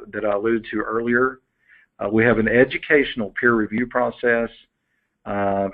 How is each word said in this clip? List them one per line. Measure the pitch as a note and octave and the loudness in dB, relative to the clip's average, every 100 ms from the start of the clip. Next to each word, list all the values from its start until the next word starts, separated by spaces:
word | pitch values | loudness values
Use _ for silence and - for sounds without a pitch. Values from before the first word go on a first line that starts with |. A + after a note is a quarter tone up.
| - | -10
that | G#2 | -6
I | G#2 | -2
alluded | G2+ A2 A#2 A2 | -2 0 -2 -4
to | G#2+ | -6
earlier. | A2 A2+ A#2+ A#2+ C3 C3 _ _ _ _ _ - | -4 -4 0 0 0 -4 _ _ _ _ _ -8
Uh, | G#2 | -2
we | A2 | 2
have | A#2 A2 | 4 4
an | A2 | 2
educational | A#2 C3+ F3 - D#3 C3 B2 G2+ - | 4 2 0 2 2 2 -4 -8 0
peer | B2 A#2 | 2 2
review | G#2 G#2+ B2 | 0 -4 -2
process, | B2+ A#2+ - B2 A#2 A#2 - _ _ _ _ _ _ - | -2 -2 -2 0 0 -2 -8 _ _ _ _ _ _ -8
uh, | G2+ G2 G2 G2 | -4 0 0 -2